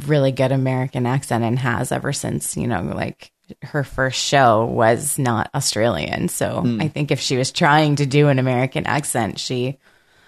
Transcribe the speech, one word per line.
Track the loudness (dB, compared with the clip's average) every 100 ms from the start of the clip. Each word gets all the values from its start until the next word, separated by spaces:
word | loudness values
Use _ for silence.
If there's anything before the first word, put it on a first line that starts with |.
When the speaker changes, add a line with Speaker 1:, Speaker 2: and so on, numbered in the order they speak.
| 0
Speaker 1:
really | 2 2
good | 2 2
American | 2 2 0 -2 -2 0
accent | -2 -2 -2
and | 0 0
has | 0 -2 -2
ever | -4 -4
since, | -4 -4 -6 -6 -4
you | -4
know, | -2
like, | -4 -4 -6 -10 -20 _ -20 -18
her | -8 -6
first | -4 -2 -2 -2
show | 0 4 6 4 2
was | 2 2 2 -2 -2
not | 0 0 -2 -2
Australian. | -2 0 0 0 -2 -2 -4
So | -2 -4 -2
Speaker 2:
Hmm. | -2 0
Speaker 1:
I | -2
think | -2 -2
if | -2
she | 0 -2
was | -2
trying | 0 4 4 4 2
to | 2
do | 4 6
an | 4
American | 2 2 0 -2 -2
accent, | -2 -2 -2 -2 -4
she | -6 -4 -4 -6 _ _ _ _